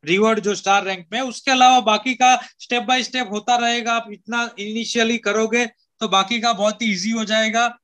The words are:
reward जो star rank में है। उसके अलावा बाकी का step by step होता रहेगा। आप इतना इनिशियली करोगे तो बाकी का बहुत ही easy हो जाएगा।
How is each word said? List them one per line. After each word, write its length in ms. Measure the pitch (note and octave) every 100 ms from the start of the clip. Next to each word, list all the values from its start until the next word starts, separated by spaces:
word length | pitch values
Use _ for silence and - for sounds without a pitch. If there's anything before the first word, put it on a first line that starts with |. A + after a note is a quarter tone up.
reward 360 | D3 F#3 G#3+ A3
जो 160 | G3+ G3
star 300 | G3 G3 F#3+
rank 220 | F#3 F3
में 80 | G#3+
है। 60 | C4
उसके 260 | A3 -
अलावा 280 | C4 B3+ B3+
बाकी 320 | G#3+ G#3+ B3+
का 220 | B3 B3+ B3 - _
step 260 | - A#3+ G#3+
by 140 | B3+
step 280 | A#3+ B3+ G#3+
होता 240 | G#3 G#3 A#3+
रहेगा। 360 | A#3 A#3+ A#3
आप 180 | A#3 G#3+
इतना 380 | G#3 - A#3 A#3 -
इनिशियली 580 | G3+ A3 A3 A#3 A3+ A#3
करोगे 420 | G3+ G#3 A3 A#3 A#3+ _ _ _
तो 60 | A3
बाकी 300 | F#3+ F#3+ A#3
का 120 | A#3
बहुत 280 | G3 G#3 G#3+
ही 100 | A3+
easy 200 | F#3 G3
हो 140 | A3+ G#3
जाएगा। 440 | A3 A3 A3 A#3+ A#3+